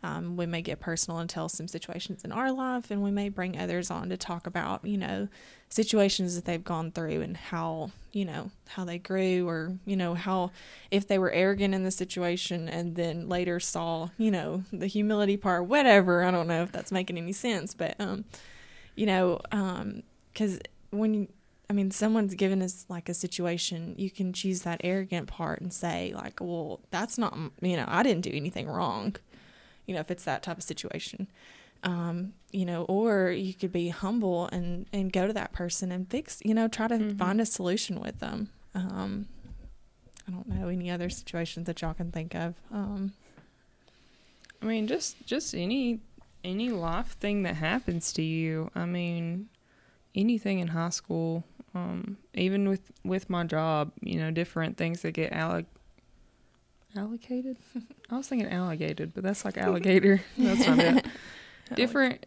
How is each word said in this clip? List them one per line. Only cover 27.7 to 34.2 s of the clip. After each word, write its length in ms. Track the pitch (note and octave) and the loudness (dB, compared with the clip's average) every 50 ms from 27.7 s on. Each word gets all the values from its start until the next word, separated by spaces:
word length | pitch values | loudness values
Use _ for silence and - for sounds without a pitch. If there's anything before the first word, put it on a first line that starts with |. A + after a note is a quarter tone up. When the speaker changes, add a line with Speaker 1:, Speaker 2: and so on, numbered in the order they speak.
| F3+ | 0
Speaker 1:
know, 100 | D#3+ - - | 0 0 0
I 140 | - F3+ A3 | 2 4 4
didn't 180 | C4+ G#3+ E3 F3 | 4 4 2 2
do 80 | - - | -2 -4
anything 360 | D3 C#3+ D#3+ - - A#2+ D#3 | -4 -4 -4 -6 -6 -6 -4
wrong," 480 | C#3+ - E3+ B2+ F#2 G#2+ G2+ - G3+ - - _ - - - - - - - - - - - | -4 -2 -2 -2 -2 -2 -4 -4 -4 -6 -12 _ -20 -20 -20 -20 -20 -20 -20 -20 -20 -18 -10
you 100 | - F#3+ | -6 -6
know, 60 | E3+ | -6
if 100 | D#3 - | -4 -4
it's 140 | F3 F3 - | -6 -6 -4
that 180 | - C3+ - - | -4 -4 -4 -4
type 140 | F3+ E3+ F#3 | -6 -6 -6
of 60 | F3 | -6
situation. 640 | - D#3 - - - - E3 - - - - G3 - - - - - - - - - _ _ - | -6 -6 -6 -8 -8 -8 -8 -8 -8 -8 -8 -10 -10 -10 -20 -20 -20 -20 -20 -20 -20 _ _ -4
Um, 480 | F3+ F3+ F3 E3+ E3+ E3+ F3 F3+ G3 - - - - | -2 -2 0 -2 -2 -2 -4 -6 -8 -10 -14 -20 -8
you 140 | - G3+ F#3 | -4 -4 -2
know, 180 | F3 F3 E3 E3+ | -2 -2 -4 -2
or 440 | - F#3+ G3 A3 A#3 G#3 G3 F#3 F3+ | 0 2 2 4 4 4 4 4 4
you 240 | F3+ F3+ G3 F#3+ F3+ | 2 0 -2 -4 -4
could 160 | - - F#3 | -4 -4 -2
be 200 | F#3 F3+ E3+ F3 | 0 0 0 0
humble 560 | E3 - - F#3+ A3 A#3+ | -2 -2 -2 0 0 2